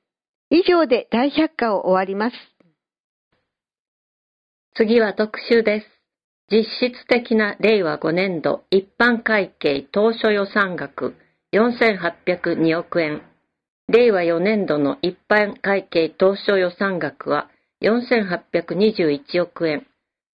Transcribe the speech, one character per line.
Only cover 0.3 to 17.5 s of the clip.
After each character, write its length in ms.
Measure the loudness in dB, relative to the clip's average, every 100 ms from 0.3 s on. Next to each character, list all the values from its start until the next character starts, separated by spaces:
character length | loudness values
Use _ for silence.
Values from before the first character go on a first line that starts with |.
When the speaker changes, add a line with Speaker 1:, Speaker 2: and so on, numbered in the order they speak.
| _ 0
Speaker 1:
以 140 | 2 4
上 180 | 4 4
で 220 | 0 0
大 200 | 0 0
百 260 | 0 -2 0
科 180 | -2 0
を 100 | 2
終 80 |
わ 100 | 0
り 100 | 0
ま 140 | -2 -4
す。 80 | -6 -18 _ _ _ _ _ _ _ _ _ _ _ _ _ _ _ _ _ _ _ _ _ _
Speaker 2:
次 260 | -2 2 2
は 140 | 2
特 260 | -2 -4 -6 0
集 140 | 2
で 180 | 2 -2
す。 60 | -6 _ _ _ _ _ -2
実 120 | 0
質 420 | 0 -2 -4 -4 -2
的 300 | -2 0 0
な 180 | 0 -2
令 240 | 0 2
和 140 | 0 -4
五 120 | -2
年 320 | -2 -2 -2
度 220 | -2 -4 _
一 140 | -2 0 0
般 240 | 2 2
会 320 | 0 0 -2 -4
計 220 | -2 -2
当 300 | -4 0 0
初 200 | 0 0
予 120 | 0 -2
算 280 | -2 -2
額 400 | -4 -10 -8 -10 -10 _ _ _
四 260 | 2 2 2
千 180 | 0 0
八 160 | -4 -4 -4
百 300 | -2 -2 0
二 180 | 0
億 260 | 0 -2 -2
円。 220 | -2 -4 -14 _ _ _ _ _ 0
令 240 | 4 4
和 140 | 2
四 160 | 0 0
年 260 | 0 0 0
度 120 | 0
の 200 | -2 -2
一 160 | -6 -6 0
般 260 | 0 0 -4
会 240 | -4 -4
計 260 | -2 -2 -2
当 240 | 2 0
初 240 | 2 0 0
予 100 | 0
算 260 | -2 -4 -4
額 320 | -6 -8 -6
は 180 | -6 -6